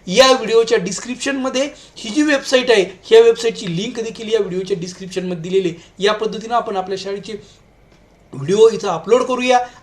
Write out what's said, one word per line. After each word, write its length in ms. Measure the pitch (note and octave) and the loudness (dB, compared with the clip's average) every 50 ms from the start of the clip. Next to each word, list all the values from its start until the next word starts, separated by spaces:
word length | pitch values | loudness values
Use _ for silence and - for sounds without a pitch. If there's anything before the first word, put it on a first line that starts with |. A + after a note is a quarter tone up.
| - | -10
या 240 | F3+ F#3 A#3+ C4 C4 | -2 2 4 6 6
व्हिडिओच्या 460 | C4 A#3+ A3 G3+ A3+ A3+ A3+ A#3 A#3 | 4 2 0 2 2 2 2 4 0
डिस्क्रिप्शनमध्ये 920 | G#3 F3+ G3+ G3 - - A#3 B3 - - C#4 C4+ C4+ B3+ C4 B3+ B3+ C#4+ C#4+ - - - - _ | 0 0 -4 -8 -8 -10 -10 -10 -6 -4 -4 -4 -4 -4 -4 -2 -2 -4 -4 -6 -16 -20 -20 _
ही 140 | - - G#3+ | -16 -12 -6
जी 120 | G#3 D4+ | -2 -2
वेबसाईट 500 | D4+ D4+ C#4 C4+ - - C4+ B3+ A3 A#3 | 0 2 0 -2 -2 2 0 2 4 4
आहे, 280 | A3 G3+ F3+ F#3 - - - | 4 4 4 0 -4 -14 -2
ह्या 180 | - A3 A3+ | 6 8 8
वेबसाईटची 560 | A#3 A#3 A3+ - A#3+ A3+ - - G#3+ F3+ E3 | 8 8 4 2 -2 -4 -4 -4 -8 -6 -6
लिंक 220 | F3 G#3+ B3 B3 A#3+ | -4 -6 -6 -6 -8
देखील 340 | A3 A3+ - - A3 G#3+ A3+ | -8 -8 -8 -10 -6 -4 -2
या 60 | G#3+ | -2
व्हिडिओच्या 380 | G3 F3+ F3 F#3 F#3+ F#3+ G3 E3+ | -2 -2 -4 -6 -4 -4 -6 -6
डिस्क्रिप्शनमध्ये 680 | F3+ F3+ - - F#3+ F3+ - F#3 F3+ F3+ F3 D#3+ D#3 F#3 | -6 -12 -12 -16 -16 -10 -8 -8 -6 -6 -8 -8 -8 -2
दिलेली 200 | F#3 G3 F#3 E3 | -2 -2 -2 -2
आहे. 340 | E3+ - - - _ - F#3 | -6 -8 -18 -20 _ -2 -2
या 100 | G#3 G#3+ | -2 0
पद्धतीनं 420 | G#3+ A3 G3+ F#3+ G#3 G#3+ A3+ A#3+ | 0 -4 -6 -6 -8 -8 -4 -4
आपण 220 | A3+ A3+ A3+ G3+ | -4 -2 -2 -6
आपल्या 200 | F#3+ F#3 F#3+ F#3+ F#3 | -6 -6 -6 -8 -8
शाळेचे 320 | F#3+ G3 G3 G3+ - A3 G#3 G3 - - _ _ _ _ _ _ _ _ _ _ _ _ _ _ _ _ - | -8 -10 -10 -10 -10 -14 -14 -16 -16 -20 _ _ _ _ _ _ _ _ _ _ _ _ _ _ _ _ -14
व्हिडिओ 360 | C3 C3+ D#3 G3 G#3+ A3 A3+ | -10 -4 -2 4 6 6 6
इथं 180 | G#3 - G#3 | 6 2 -4
अपलोड 360 | G3 E3+ D#3+ - F#3+ A#3 B3+ - | -4 -4 -4 0 2 2 2 4
करूया, 360 | B3+ B3 B3 B3 B3+ B3 B3 B3 - - - | 0 -2 -2 2 2 2 2 2 -2 -12 -14